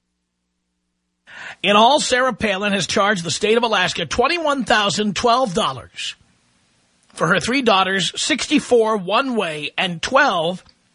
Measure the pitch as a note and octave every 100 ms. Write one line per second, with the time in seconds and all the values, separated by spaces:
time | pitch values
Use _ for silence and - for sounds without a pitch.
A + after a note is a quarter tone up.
0 | _ _ _ _ _ _ _ _ _ _
1 | _ _ - - - - F3 G#3 A#3 D4
2 | - B3 C4 G#3 A3 F#3+ G#3 G3 E3+ A#3
3 | G3+ G#3 E3+ - G#3 A3+ A#3+ G3+ F3+ -
4 | E3 - C4 E4+ D#4 C#4 G3+ A3 G3+ D#3+
5 | G#3+ E3+ A#3+ A#3+ B3+ F3 E3+ B2+ - -
6 | - - _ _ _ _ _ _ _ _
7 | _ - E3 F#3 - C4+ A#3 F#3+ F#3 G3
8 | D#3+ - - D4+ - D4 - A#3+ A3 A3
9 | F3 G#3+ C4+ A#3 F3 D3+ D3 - F#3 E3+
10 | - C4 C#4+ F#3 D#3+ F#3 - _ _